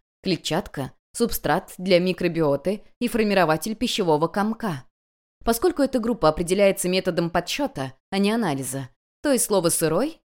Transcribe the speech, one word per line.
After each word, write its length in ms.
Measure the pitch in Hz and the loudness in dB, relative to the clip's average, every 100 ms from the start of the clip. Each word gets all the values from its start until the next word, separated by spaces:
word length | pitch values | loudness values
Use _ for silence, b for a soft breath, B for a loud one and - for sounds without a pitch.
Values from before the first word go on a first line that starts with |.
| _ _ | _ _
клетчатка — 720 | - 170 - 156 208 - 131 - _ | -4 -4 -2 -4 -4 -10 -12 -12 _
субстрат 600 | - 233 - - 160 - - | -4 -2 -2 0 -2 -2 -8
для 220 | 185 175 | 2 2
микробиоты 840 | 185 180 175 165 151 139 180 208 b b | 2 0 -2 0 0 0 -2 -6 b b
и 80 | 240 | -4
формирователь 640 | 233 214 190 160 175 220 220 | 0 2 4 4 2 -2 -4
пищевого 540 | 247 - 180 156 165 | -4 0 2 2 2
комка. 560 | 208 202 226 220 139 - _ _ _ _ _ | 0 -2 -2 -6 -6 -10 _ _ _ _ _
Поскольку 380 | - 233 370 - | -2 2 0 2
эта 180 | 269 262 | 0 0
группа 300 | 233 240 156 | -2 2 2
определяется 580 | 156 170 190 196 185 180 | 2 0 4 4 2 0
методом 420 | 185 185 170 170 | 0 0 -2 0
подсчета, 600 | 175 170 - 285 - 131 - - | -2 -4 -4 -4 -4 -10 -12 -8
а 100 | 196 | -2
не 120 | 202 | 0
анализа, 560 | 226 196 135 127 135 131 _ _ _ | 0 -2 -4 -6 -8 -10 _ _ _
то 120 | 302 | 0
и 40 | 247 | 0
слово 300 | - 196 165 | 2 2 2
«сырой» 540 | - 160 160 294 - | 2 0 0 -2 -6